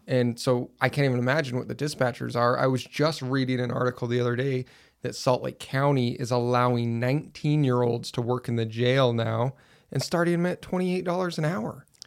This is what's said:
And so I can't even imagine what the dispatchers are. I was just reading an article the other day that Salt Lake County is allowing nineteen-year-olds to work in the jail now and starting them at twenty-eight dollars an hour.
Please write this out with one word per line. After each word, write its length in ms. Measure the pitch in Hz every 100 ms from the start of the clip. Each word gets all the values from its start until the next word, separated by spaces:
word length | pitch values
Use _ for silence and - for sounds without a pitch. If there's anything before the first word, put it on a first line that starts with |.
| -
And 320 | 127 120 117
so 320 | - 123 131 -
I 80 | 131
can't 180 | 143 143
even 120 | 123
imagine 380 | 123 147 135 123
what 120 | 117
the 60 |
dispatchers 600 | 120 147 - 127 120 123 117
are. 220 | 120 127
I 80 | 131
was 180 | 127
just 380 | - - 151 156
reading 380 | 127 135 127 127
an 100 | 123
article 380 | 123 123 123 123
the 120 | 120
other 160 | 123 120
day 300 | 139 127 127 - - _
that 120 | 123
Salt 280 | 117 - 123
Lake 160 | 131 -
County 540 | - 135 143 139 120
is 180 | 131 120
allowing 720 | 123 120 123 123 120 120 117
nineteen-year-olds 1120 | 123 143 - - 151 151 139 123 120 117 117
to 80 | -
work 280 | 117 123 -
in 80 | 117
the 100 | 113
jail 460 | 113 123 135 127
now 420 | 117 113 113 127 - _ _ _
and 100 | -
starting 300 | - 170 170
them 140 | 170 180
at 160 | -
twenty-eight 420 | - 185 185 180
dollars 340 | 180 175 180 170
an 60 |
hour. 420 | 151 202 226 135 - _